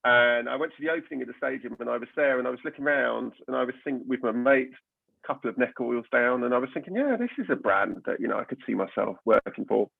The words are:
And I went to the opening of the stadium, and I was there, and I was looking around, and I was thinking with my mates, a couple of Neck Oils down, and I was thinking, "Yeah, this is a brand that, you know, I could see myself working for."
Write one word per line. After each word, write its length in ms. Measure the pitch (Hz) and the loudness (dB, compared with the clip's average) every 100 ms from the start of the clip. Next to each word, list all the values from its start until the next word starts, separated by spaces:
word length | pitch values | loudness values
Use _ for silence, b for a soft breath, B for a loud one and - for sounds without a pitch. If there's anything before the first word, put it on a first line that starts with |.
| 123 | 6
And 420 | 123 120 120 120 | 6 6 4 0
I 80 | 131 | -4
went 160 | 160 - | -4 -4
to 40 | |
the 100 | 156 | -4
opening 320 | 165 160 139 | -4 -4 -8
of 40 | 120 | -8
the 60 | - | -6
stadium, 400 | 139 131 123 - | -4 -4 -10 -8
and 80 | 120 | -4
I 80 | 120 | -4
was 120 | 120 - | -4 0
there, 240 | 143 131 | 2 2
and 80 | 127 | -2
I 40 | |
was 100 | 127 | -6
looking 220 | - - 143 | -10 -4 0
around, 480 | 143 123 117 127 - - | 2 2 -2 -6 -10 -6
and 100 | 131 | -2
I 80 | 127 | -2
was 100 | 127 | -4
thinking 240 | 147 127 120 | -6 -6 -2
with 160 | 127 | -2
my 80 | 123 | 0
mates, 440 | 120 127 135 131 - _ _ _ _ | 2 4 4 2 -10 _ _ _ _
a 60 | - | -10
couple 220 | 135 117 | -6 -4
of 80 | 117 | 0
Neck 220 | 123 - | -2 0
Oils 240 | 120 120 117 | -2 -2 0
down, 320 | 123 120 127 | 2 2 2
and 100 | 123 | 2
I 40 | 123 | 0
was 120 | 131 | 0
thinking, 220 | 165 175 196 | -6 -6 -2
"Yeah, 200 | 285 233 | -2 0
this 120 | 240 - | -2 -6
is 80 | 208 | -4
a 60 | - | 0
brand 480 | 104 98 113 - - | 2 2 0 -4 -6
that, 140 | - | -4
you 80 | 113 | -2
know, 100 | 104 | -2
I 60 | |
could 160 | - - - | -4 -10 -4
see 60 | |
myself 420 | 110 196 - 104 95 | -2 -2 -2 -4 -2
working 400 | - 113 - - 101 | 4 4 2 -10 -2
for." 240 | 110 104 | 0 0